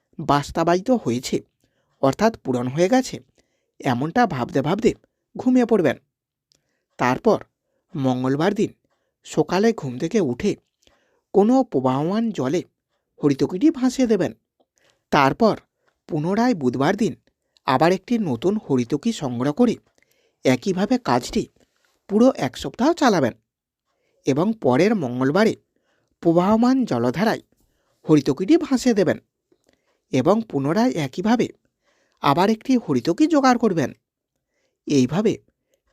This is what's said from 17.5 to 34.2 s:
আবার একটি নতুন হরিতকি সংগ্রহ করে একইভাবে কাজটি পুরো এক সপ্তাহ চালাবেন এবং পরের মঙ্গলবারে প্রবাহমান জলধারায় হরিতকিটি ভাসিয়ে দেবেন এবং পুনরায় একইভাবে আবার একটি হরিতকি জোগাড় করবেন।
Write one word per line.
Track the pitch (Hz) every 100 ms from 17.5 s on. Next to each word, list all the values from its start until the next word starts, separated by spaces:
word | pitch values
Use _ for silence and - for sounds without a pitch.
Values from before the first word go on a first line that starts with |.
| _ -
আবার | 131 160
একটি | 185 - 240
নতুন | 180 117 175 214
হরিতকি | - 131 117 151 233
সংগ্রহ | 220 135 120 135
করে | 147 240 - _ _ _ _ _ _ 139
একইভাবে | - 202 180 208 247
কাজটি | - 123 240 226 127 _ _ _ _ _ -
পুরো | 208 254 -
এক | 139 -
সপ্তাহ | 143 - 269
চালাবেন | - 269 180 123 - _ _ _ _ _ _ _ _ -
এবং | 135 202 220
পরের | 135 127 196 220
মঙ্গলবারে | 127 123 131 175 220 - _ _ _ _ _ _
প্রবাহমান | 170 165 185 220 247 262 240
জলধারায় | - 175 165 214 156 - _ _ _ _ _ -
হরিতকিটি | 151 139 135 190 330
ভাসিয়ে | 294 254 254 214
দেবেন | 160 - _ _ _ _ _ _ _ _ _
এবং | 131 135 214 220
পুনরায় | 139 139 190 254 247
একইভাবে | 139 - 208 233 156 - _ _ _ _ _ _
আবার | 151 147 202
একটি | 220 - 247
হরিতকি | 190 127 151 180 311
জোগাড় | 302 262 247
করবেন। | 220 165 123 - _ _